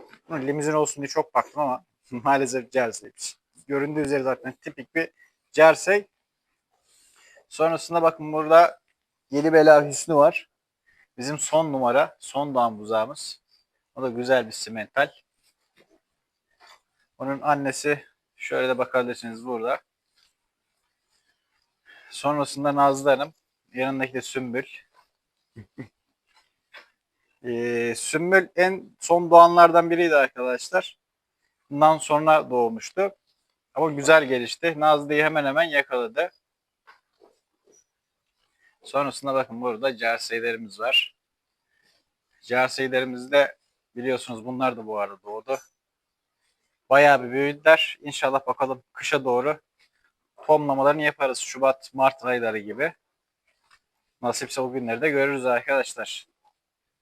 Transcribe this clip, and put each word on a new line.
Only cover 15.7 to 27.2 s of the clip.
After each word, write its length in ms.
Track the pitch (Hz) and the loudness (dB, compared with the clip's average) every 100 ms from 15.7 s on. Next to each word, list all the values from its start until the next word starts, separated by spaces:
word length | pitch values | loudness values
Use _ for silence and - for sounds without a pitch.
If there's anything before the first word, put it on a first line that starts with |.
| _ _ _ _ _ _ _ _ _ _ - _ _ _ - | _ _ _ _ _ _ _ _ _ _ -20 _ _ _ -12
Onun 240 | 131 139 | -8 -6
annesi 640 | 147 143 139 - 147 147 - _ _ _ | -2 -2 -2 -4 -4 -4 -6 _ _ _
şöyle 340 | - 131 127 | -8 -4 -2
de 80 | 123 | -2
bakabilirsiniz 680 | 123 127 123 120 117 113 123 | 0 -2 -2 -8 -12 -14 -10
burada. 360 | 120 117 - _ _ _ _ _ _ _ _ _ _ _ _ _ _ _ _ _ _ _ _ _ - - | -6 -6 -6 _ _ _ _ _ _ _ _ _ _ _ _ _ _ _ _ _ _ _ _ _ -20 -20
Sonrasında 640 | - 143 147 139 139 143 143 | -6 -4 -2 -4 -4 -4 2
Nazlı 340 | 139 135 139 | 2 2 0
Hanım. 240 | 131 151 _ _ _ _ | 0 -2 _ _ _ _
Yanındaki 400 | 127 131 135 127 | -6 -4 -4 -6
de 80 | 127 | -8
Sümbül. 440 | - 135 127 123 131 - _ _ _ _ _ _ _ 113 | -8 -10 -6 -8 -10 -20 _ _ _ _ _ _ _ -20
<laughs> 400 | 101 - 110 _ _ _ _ _ _ _ _ - _ _ _ _ | -20 -20 -20 _ _ _ _ _ _ _ _ -20 _ _ _ _